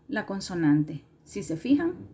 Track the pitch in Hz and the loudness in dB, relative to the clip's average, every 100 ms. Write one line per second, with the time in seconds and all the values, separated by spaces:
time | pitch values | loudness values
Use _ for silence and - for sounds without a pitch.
0 | - 208 - 196 - 175 160 147 151 151 | -8 -6 -4 -6 -6 0 4 4 4 -4
1 | - _ - 208 190 311 247 285 330 359 | -14 _ -14 -10 -6 -6 2 2 2 -4
2 | - | -8